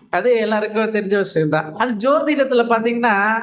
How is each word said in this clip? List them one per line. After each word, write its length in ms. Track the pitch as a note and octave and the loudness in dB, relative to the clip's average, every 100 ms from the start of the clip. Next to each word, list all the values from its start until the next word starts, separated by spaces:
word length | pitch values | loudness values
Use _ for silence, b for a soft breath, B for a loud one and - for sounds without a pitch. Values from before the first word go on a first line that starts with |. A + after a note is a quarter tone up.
| - | -6
அது 260 | F3+ A#3 A#3 | -2 0 2
எல்லாருக்கும் 560 | G#3+ G#3+ G#3 G#3+ A3 | 0 -2 -2 -2 -2
தெரிஞ்ச 260 | G#3+ F#3+ G3+ | -2 0 -2
விஷயம்தான். 580 | F#3 D#3+ D#3 D3+ D#3 D#3 | 0 0 0 0 -2 -4
அது 180 | B3 | -2
ஜோதிடத்துல 680 | G#3+ B3 D4+ D4+ D4 B3+ B3 A#3 | 0 0 2 2 0 2 2 2
பாத்தீங்கன்னா, 460 | A#3 A3+ A#3 A#3 G3 G#3 A3+ | 2 0 0 0 2 0 -2